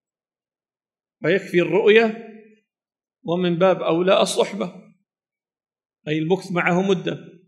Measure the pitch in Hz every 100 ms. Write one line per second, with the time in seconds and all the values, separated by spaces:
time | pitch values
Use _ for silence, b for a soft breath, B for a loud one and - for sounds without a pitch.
0 | _ _ _ _ _ _ _ _ _ _
1 | _ _ 151 185 190 175 165 170 208 220
2 | 226 - - - - _ _ _ _ _
3 | _ _ 156 175 180 170 190 175 170 165
4 | 180 302 202 - - 196 180 - - _
5 | _ _ _ _ _ _ _ _ _ _
6 | 147 156 160 185 - 175 160 175 196 180
7 | 170 147 - -